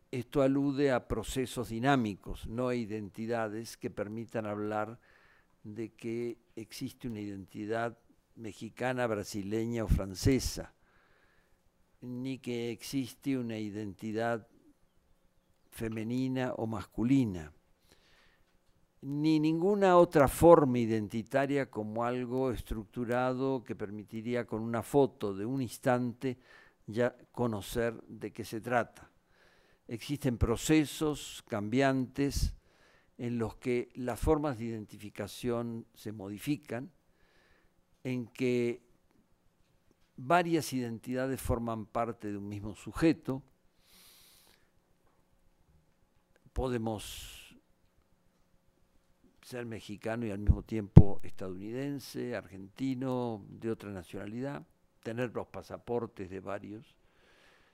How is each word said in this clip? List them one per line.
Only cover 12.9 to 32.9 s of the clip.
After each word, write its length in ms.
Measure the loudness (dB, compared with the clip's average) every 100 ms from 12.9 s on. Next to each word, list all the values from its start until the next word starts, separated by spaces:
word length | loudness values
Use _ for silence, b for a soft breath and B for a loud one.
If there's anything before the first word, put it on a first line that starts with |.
| -4 -4 -6 -2 -2
una 220 | -2 -4
identidad 880 | -4 -6 -8 -8 -4 -2 0 -2 -6 _ -20 _ _ _ _ _ _ _ _ _ _
femenina 840 | -8 -6 -4 -4 -2 -2 -2 -4
o 120 | -4 -4
masculina, 880 | -6 -6 0 4 6 4 -2 -10 -18 _ _ b b b b b b b b _ _ _ _
ni 380 | -8 0 4 4
ninguna 560 | 4 4 2 4 8 8
otra 320 | 8 8 6
forma 500 | 8 12 12 10 4
identitaria 920 | 2 0 -2 -4 -2 0 2 0 -2
como 340 | -6 -6 -2
algo 460 | -2 -2 -4 -2 -2
estructurado 1120 | -2 -6 -8 -8 -6 -2 0 0 0 0 -2
que 140 | -4 -8
permitiría 720 | -8 -10 -10 -8 -2 -2 -2
con 160 | -4
una 200 | -2 -4
foto 520 | 2 4 4 2 -6
de 100 | -4
un 180 | -4 -4
instante 760 | -4 -2 2 2 0 -4 -6 -6 B B B B -6
ya 300 | 0 0 0 -10
conocer 720 | -4 -2 -2 -4 -2 -2 -4 -12
de 260 | -12 -10
qué 120 | -10
se 160 | -10 -8
trata. 500 | 0 0 0 -6 -20 _ _ b b b b b b
Existen 500 | -10 -6 -4 -2 0
procesos 1080 | 0 0 4 4 4 0 -2 -2 -8 -16 -6
cambiantes 1080 | -4 0 2 4 2 -2 -2 -2 0 -2 -2 b b b